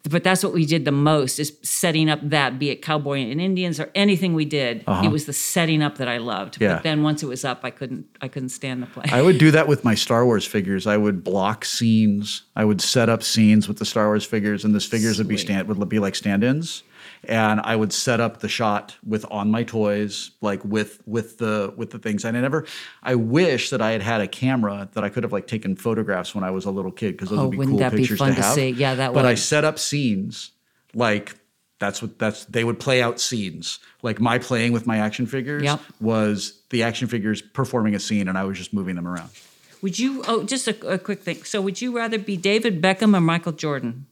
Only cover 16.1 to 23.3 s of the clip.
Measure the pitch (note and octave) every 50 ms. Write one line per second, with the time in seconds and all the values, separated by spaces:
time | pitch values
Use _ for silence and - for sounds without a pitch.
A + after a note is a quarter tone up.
16.1 | F#2+ - - G#2 G2 G2 A#2 B2 C3+ D#3 E3 - - - _ _ _ - - -
17.1 | - - - - A2+ A2+ A2 G#2+ G#2+ G#2+ - A2+ A2+ A2 A2 G2 - - - C3+
18.1 | A#2+ A2+ A#2 G#2+ - - - G#2+ - - A#2 G#2+ G#2 G#2 - - - _ - A2
19.1 | G#2+ G#2+ - - G#2+ G#2 G2+ G#2+ G#2+ A#2 A#2 A2+ - A2+ G#2+ G#2 G#2 G#2 G#2+ G2+
20.1 | G2 - - - _ _ - G#2 G2+ G2 - G2+ G#2 G#2+ G#2 G#2+ - - _ -
21.1 | G#2+ A#2 G#2+ A2+ - - A#2 G#2+ G#2+ G#2 G2 G2 - A2+ A2+ - - A2 - A2+
22.1 | G#2+ G2 G#2 A2+ A2+ A#2+ B2+ B2+ C#3+ D#3 D3+ - - - - - - _ - B2
23.1 | B2+ A#2+ A2 A2+